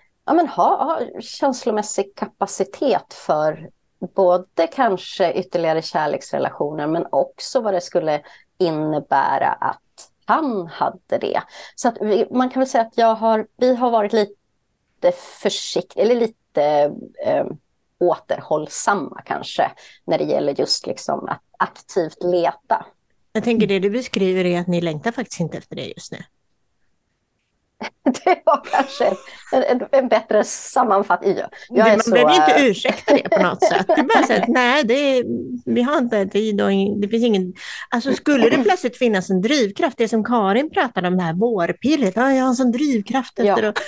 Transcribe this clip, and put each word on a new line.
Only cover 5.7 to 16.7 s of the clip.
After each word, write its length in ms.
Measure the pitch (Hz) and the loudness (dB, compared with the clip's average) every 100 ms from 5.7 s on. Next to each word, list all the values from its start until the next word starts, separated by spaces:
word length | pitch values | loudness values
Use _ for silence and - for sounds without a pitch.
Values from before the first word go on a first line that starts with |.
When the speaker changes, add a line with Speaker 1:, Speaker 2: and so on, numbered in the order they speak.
| 160 | -2
Speaker 1:
kärleksrelationer, 1040 | 160 165 151 143 - 143 143 - 147 151 147 | -2 -2 -2 -4 -6 -4 -4 -4 -6 -4 -4
men 200 | 165 - | -4 -2
också 500 | 139 269 - - 262 | -2 -2 -6 -4 -2
vad 140 | 220 | 0
det 60 | 185 | -2
skulle 400 | - 180 160 147 - - _ - | -2 -2 -2 -2 -6 -20 _ -2
innebära 920 | 170 156 156 151 135 139 147 139 127 | -2 0 -2 -4 0 0 2 0 -2
att 280 | - - - _ - - _ | -2 -4 -6 _ -20 -20 _
han 420 | - 254 302 214 170 | -2 0 0 -4 -8
hade 520 | - 139 185 _ - | -4 -4 -4 _ -4
det. 220 | - - - - - | -2 -4 -6 -14 -18
Så 140 | - 247 | -4 -4
att 80 | 226 | -2
vi, 260 | 214 214 - | 0 0 0
man 200 | 247 254 | 0 0
kan 100 | 254 | 0
väl 80 | 262 | 0
säga 140 | 240 | 0
att 140 | 226 - | 0 2
jag 160 | 226 | 2
har, 320 | 220 226 220 214 - | 2 2 0 -2 0
vi 180 | 254 247 | 0 2
har 140 | 247 | 2
varit 220 | 226 208 | 2 2
lite 200 | 220 208 - _ _ _ _ _ _ 175 175 - - | 0 0 -4 _ _ _ _ _ _ -2 0 -8 -6
försikt-, 540 | 208 - - - - - | -4 -4 -4 -6 -6 0
eller 180 | 208 | 2
lite, 800 | 240 226 - _ - 147 | 2 0 -6 _ -2 2